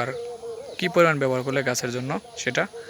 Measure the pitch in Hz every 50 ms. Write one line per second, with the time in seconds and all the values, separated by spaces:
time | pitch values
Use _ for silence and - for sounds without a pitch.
0 | 120 127 131 - - - - - - - - - - - - - 180 180 175 175
1 | 170 165 156 143 139 131 127 127 127 139 135 139 131 131 123 - - 123 120 123
2 | 127 131 151 208 - - - - - 127 123 151 180 - - - -